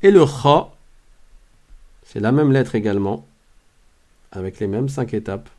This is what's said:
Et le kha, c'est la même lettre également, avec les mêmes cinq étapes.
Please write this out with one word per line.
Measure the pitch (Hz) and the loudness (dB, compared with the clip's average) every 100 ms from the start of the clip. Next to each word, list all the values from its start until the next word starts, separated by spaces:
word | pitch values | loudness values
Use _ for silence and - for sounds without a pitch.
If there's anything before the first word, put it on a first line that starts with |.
Et | 196 | 6
le | 202 | 6
kha, | 139 135 143 151 - - _ _ _ _ - - _ _ _ - - _ | 4 2 2 2 0 -18 _ _ _ _ -20 -20 _ _ _ -20 -20 _
c'est | _ 101 | _ -6
la | 107 | -2
même | 135 151 | 0 2
lettre | 135 123 | 2 0
également, | 113 107 101 98 110 - _ _ _ _ _ _ _ _ _ _ | -2 -2 -2 -4 -6 -12 _ _ _ _ _ _ _ _ _ _
avec | 95 92 95 | -12 -12 -8
les | 104 | -6
mêmes | 101 135 | -4 -6
cinq | 135 117 | -6 -6
étapes. | 107 107 98 - | -6 -8 -12 -12